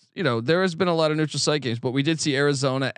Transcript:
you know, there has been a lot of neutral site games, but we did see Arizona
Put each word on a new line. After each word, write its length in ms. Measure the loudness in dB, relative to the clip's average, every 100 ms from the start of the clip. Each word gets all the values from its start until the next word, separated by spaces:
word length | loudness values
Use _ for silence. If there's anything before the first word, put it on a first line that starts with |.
| _
you 80 | -4
know, 160 | 0 0
there 220 | 2 2
has 140 | 2 0
been 120 | 0
a 60 | 2
lot 140 | 2
of 80 | 2
neutral 220 | -2 -2
site 240 | 0 0
games, 160 | -2 -4
but 120 | -2
we 120 | 0
did 180 | 0 -2
see 140 | -2 0
Arizona 580 | 0 0 -2 -2 -4